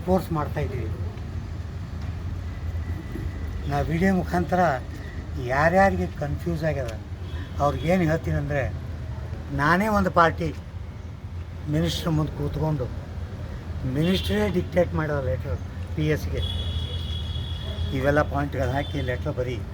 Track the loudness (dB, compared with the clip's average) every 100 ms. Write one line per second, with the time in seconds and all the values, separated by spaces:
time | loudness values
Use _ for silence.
0 | 4 2 4 -2 0 -2 -2 -2 -4 -4
1 | -4 -6 -6 -6 -6 -8 -8 -8 -8 -6
2 | -6 -6 -6 -6 -6 -6 -4 -4 -4 -4
3 | -6 -6 -6 -4 -6 -4 -2 0 2 4
4 | 4 4 2 0 2 4 4 2 -4 -8
5 | -8 -8 -6 -4 0 4 6 8 6 6
6 | -2 -2 -2 -2 -2 0 0 0 -4 -6
7 | -8 -8 -6 -6 -6 2 2 4 4 4
8 | 6 4 2 0 2 0 0 -2 -6 -6
9 | -6 -6 -6 -6 -4 2 6 6 6 4
10 | 4 6 6 4 -2 -2 -8 -10 -10 -10
11 | -10 -10 -8 -8 -8 -8 0 2 2 0
12 | 2 2 2 0 -2 0 0 0 -2 -4
13 | -6 -6 -6 -6 -8 -8 -8 -4 -2 2
14 | 4 2 2 2 2 2 2 2 2 2
15 | 0 0 0 -2 -2 -4 -4 -8 -6 0
16 | 2 2 0 -2 -2 -2 -2 -2 -4 -4
17 | -4 -4 -4 -4 -4 -6 -4 -4 -2 2
18 | 4 4 2 0 -2 0 0 0 -2 -2
19 | -2 -2 -2 -2 -2 -4 -6